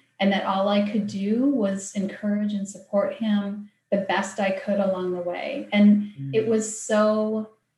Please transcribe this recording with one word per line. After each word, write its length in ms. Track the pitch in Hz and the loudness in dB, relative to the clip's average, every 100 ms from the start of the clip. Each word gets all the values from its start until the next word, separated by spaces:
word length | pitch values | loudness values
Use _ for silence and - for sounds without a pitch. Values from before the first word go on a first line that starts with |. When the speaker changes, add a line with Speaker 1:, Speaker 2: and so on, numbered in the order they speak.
| _ - | _ -2
Speaker 1:
and 120 | 196 | 2
that 140 | 196 - | 2 0
all 220 | 190 202 | 0 2
I 220 | 208 208 | 2 2
could 160 | 220 - | 0 -2
do 400 | 196 202 233 277 | -2 0 2 2
was 460 | 262 196 196 - | 2 0 -2 -6
encourage 600 | 202 185 - 208 208 208 | -4 -4 -4 -4 -2 -2
and 140 | 202 196 | -4 -6
support 480 | - - 202 196 - | -10 -4 -2 0 -2
him 540 | 220 202 202 208 - _ _ | -2 0 -2 -8 -12 _ _
the 60 | 196 190 | -2 0
best 300 | 180 202 - | -2 -2 -2
I 120 | 196 | -2
could 280 | - - 202 | -2 -2 0
along 340 | 196 185 180 | 0 0 -2
the 80 | 180 | -4
way. 460 | 175 180 - - - | -4 -6 -6 -8 -2
And 400 | 208 208 208 - 139 139 | 6 8 6 2 -8 -4
it 120 | 220 - | 0 2
Speaker 2:
Mm. 40 | |
Speaker 1:
was 320 | 220 208 - | 0 -2 -6
so 720 | - 214 214 214 214 220 214 _ _ | -2 2 4 2 0 -2 -6 _ _